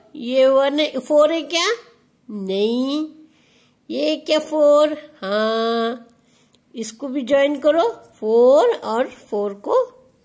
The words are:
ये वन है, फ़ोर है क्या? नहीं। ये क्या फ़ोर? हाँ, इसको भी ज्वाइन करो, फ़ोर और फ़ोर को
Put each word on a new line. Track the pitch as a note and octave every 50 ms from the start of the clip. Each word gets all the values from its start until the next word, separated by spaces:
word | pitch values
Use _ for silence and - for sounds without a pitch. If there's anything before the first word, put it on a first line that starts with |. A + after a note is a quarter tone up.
| _ _ -
ये | - A#3 A#3+ B3+ C4 C4
वन | C4+ C4+ C4+ C#4 C#4 C#4+ D4+
है, | D4+ C#4+ - B3+
फ़ोर | - - D4+ D4 D4+ D4+
है | E4 E4
क्या? | C#4 - F4 E4 F4+ G4+ A#4 - - - _ _ _ _ _ _ _ -
नहीं। | G#3+ G3+ F#3+ F#3+ F#3+ G3 G#3 A3+ A#3 B3 C4 C4+ C#4+ D4+ D#4 D#4 - - - _ _ _ _ _ _ _ _ _ _ _ _ -
ये | G#3+ C4+ D4 D4+ D#4
क्या | D4+ - - D#4 D4+
फ़ोर? | D4+ - D4+ D#4 D4 D4 D4 D4 D4+ D4+ D#4 D4+ - - _ _
हाँ, | G3+ F#3+ G3+ G#3+ G#3+ A3 A3+ A3+ A3+ A3+ A#3 A#3 A3+ A#3 A#3 A#3 A#3 - _ _ _ _ _ _ _ _ _ _ _ _ -
इसको | A#3 A3 - - - C#4+
भी | C4 B3+ D4
ज्वाइन | B3 G#3+ C#4+ C#4 C#4 D4 D4 B3+
करो, | D4+ D4+ D4+ E4 G4 A#4+
फ़ोर | A4+ - - _ _ _ G#3+ G#3+ A3+ A#3 A#3+ B3+ C#4 D#4 A#4+ A#4+
और | - - - G#3+ A3 A#3 C4 B3+
फ़ोर | - - - - A3+ G#3 G3+ G3+ G3
को | G3+ - - A4+ C5 A#4+ - - _ _ _ _ _